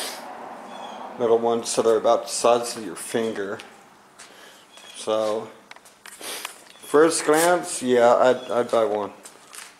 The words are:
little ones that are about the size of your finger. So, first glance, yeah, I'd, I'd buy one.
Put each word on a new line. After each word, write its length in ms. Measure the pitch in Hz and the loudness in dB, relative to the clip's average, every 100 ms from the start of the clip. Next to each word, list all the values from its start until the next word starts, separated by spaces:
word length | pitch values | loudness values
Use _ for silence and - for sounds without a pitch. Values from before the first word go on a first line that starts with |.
| - - - - - - - - - - - - | -10 -10 -14 -16 -16 -16 -16 -16 -16 -16 -16 -4
little 200 | 120 113 | 2 2
ones 360 | 117 117 113 - | 2 -2 -2 0
that 100 | 113 | 2
are 120 | 110 | 2
about 260 | 117 113 | 4 2
the 60 | - | 0
size 480 | - 120 120 117 113 | 0 2 2 0 -8
of 80 | 104 | -10
your 100 | 85 | -12
finger. 640 | - 123 113 104 98 113 - - - - _ - - - - - - - - - | -8 -4 -4 -6 -8 -10 -14 -20 -20 -20 _ -20 -20 -20 -20 -20 -20 -20 -20 -12
So, 540 | - 110 107 110 110 - - - - _ - | -4 -2 0 -4 -8 -16 -20 -20 -20 _ -20
first 1120 | - - - - - - - - 147 160 160 - | -18 -14 -12 -14 -16 -20 -20 0 4 4 4 2
glance, 560 | 151 170 175 - - | 4 4 2 -2 -6
yeah, 320 | 127 123 120 120 | 2 4 6 6
I'd, 340 | 127 120 - | 6 2 0
I'd 220 | 113 120 | -2 0
buy 140 | 117 110 | 0 0
one. 260 | 104 98 - - - - - - - | -2 -6 -10 -20 -20 -20 -20 -20 -20